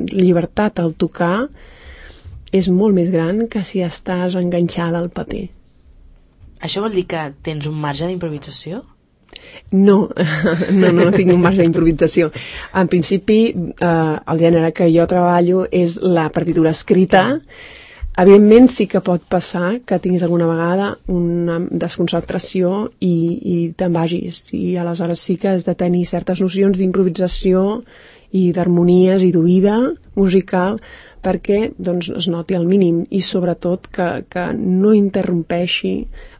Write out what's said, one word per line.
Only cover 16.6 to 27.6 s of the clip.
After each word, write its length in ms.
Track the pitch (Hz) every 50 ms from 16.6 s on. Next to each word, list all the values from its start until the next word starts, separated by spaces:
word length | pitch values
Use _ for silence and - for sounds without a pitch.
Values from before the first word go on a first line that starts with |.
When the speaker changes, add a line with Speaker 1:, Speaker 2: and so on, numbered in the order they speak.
| 160 160
Speaker 1:
escrita. 560 | 165 - - - 202 185 185 175 202 185 190 240 277
Speaker 2:
Clar. 480 | 311 - - - - - - - - - - - - - -
Speaker 1:
Evidentment, 560 | - - 180 196 196 208 208 208 220 240 254 247
sí 160 | - - 208
que 140 | 190 - 185
pot 220 | - 190 180 170 -
passar 540 | - 196 180 - - - 175 175 180 226 247
que 160 | 247 - 190
tinguis 240 | 175 - 180 180 170
alguna 240 | 180 170 175 170 170
vegada 460 | 165 165 165 170 170 180 196 202 202 - - -
una 500 | - 185 175 175 170 170 175 170 170 165 165 180 -
desconcentració 1200 | - 170 170 175 - - 175 175 180 170 - - - 185 - - - 185 180 180 190 208 214 - -
i, 160 | - 190 180 175 165 165 170 170 -
i 160 | - - 175 170 170 165
te'n 240 | 165 - 185 180 170
vagis. 480 | 165 165 165 175 175 185 175 165 - - -
I 260 | - - 180 180 180
aleshores 420 | 175 175 170 170 170 175 170 170 170
sí 180 | - - 185
que 120 | - - 196
has 160 | 190 180 -
de 80 | 185 170
tenir 300 | - 180 180 175 180 175
certes 360 | - - 170 - - 185 175 190
nocions 340 | 185 175 190 196 196 190
d'improvisació 840 | 180 190 185 175 190 185 185 165 196 180 180 - - - 190 185 185